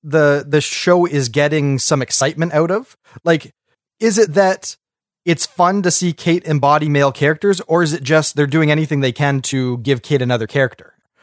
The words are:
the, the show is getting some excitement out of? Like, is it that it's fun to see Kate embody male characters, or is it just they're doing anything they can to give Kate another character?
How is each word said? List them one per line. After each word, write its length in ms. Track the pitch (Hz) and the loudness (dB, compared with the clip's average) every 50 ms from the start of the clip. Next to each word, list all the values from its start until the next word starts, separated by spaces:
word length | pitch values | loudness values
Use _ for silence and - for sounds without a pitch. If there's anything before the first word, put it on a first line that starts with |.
| _ | _
the, 400 | 151 143 160 151 147 143 143 135 | -2 0 2 4 4 2 0 -2
the 140 | 143 147 151 | 0 0 0
show 460 | 143 - - - - 180 175 180 175 | 0 -2 -6 -4 0 2 2 4 2
is 240 | 170 147 143 131 120 | 2 0 -2 -4 -2
getting 480 | 110 143 143 147 147 156 143 143 139 127 | 0 0 0 2 0 0 0 0 0 -2
some 240 | - - 160 139 127 | 0 0 0 -2 -2
excitement 500 | - - - 131 147 - 151 165 175 156 | -2 -2 -2 -2 -2 -2 -2 -4 -2 0
out 180 | 151 165 165 | 0 0 0
of? 260 | 185 220 262 - _ _ _ _ - - - | 0 -4 -4 -8 _ _ _ _ -20 -6 0
Like, 300 | 170 165 156 - - _ _ _ _ _ _ _ _ _ _ | 0 0 0 0 -8 _ _ _ _ _ _ _ _ _ _
is 200 | 220 226 196 220 | -2 0 2 2
it 160 | 220 170 147 | 2 2 2
that 420 | 196 196 185 190 - - - - - _ _ _ _ _ _ _ _ _ | 2 2 2 0 -2 -6 -14 -16 -16 _ _ _ _ _ _ _ _ _
it's 220 | 170 165 - - | -2 -2 -2 -2
fun 340 | - - - 175 180 190 208 | -8 0 0 2 2 2 0
to 100 | 180 180 | 0 0
see 220 | - - 180 175 165 | 0 0 -2 -2 -4
Kate 320 | - - 175 165 180 - | -2 -2 -2 0 0 0
embody 460 | 160 151 143 139 143 147 151 151 156 | -2 -2 0 2 2 2 2 2 0
male 200 | 143 143 139 139 | 2 2 2 2
characters, 520 | 123 - 143 147 156 151 - 202 196 175 - | 0 0 0 0 0 0 0 0 0 0 -2
or 200 | - 160 175 170 | -2 0 0 0
is 120 | 151 151 | 0 -2
it 80 | 165 139 | -4 -2
just 340 | 120 156 156 147 - - | 0 0 2 2 0 0
they're 100 | 147 147 | -2 -2
doing 240 | 139 131 160 156 151 | 0 2 0 2 2
anything 300 | 151 156 156 143 156 139 | 2 0 0 -2 -2 -2
they 120 | 135 127 117 | -2 -2 -2
can 280 | - 143 143 139 135 127 | -2 -2 0 0 -2 -4
to 360 | - - 131 127 127 123 123 | -4 -4 -2 -2 -2 -4 -4
give 240 | 113 139 139 120 - | -2 -2 -2 -2 -2
Kate 180 | - 151 131 | -2 -2 0
another 260 | 127 123 123 113 110 | 0 0 0 -2 -2
character? 460 | - - 143 135 127 - - - - _ _ _ _ _ _ | -2 0 0 0 0 -2 -8 -20 -20 _ _ _ _ _ _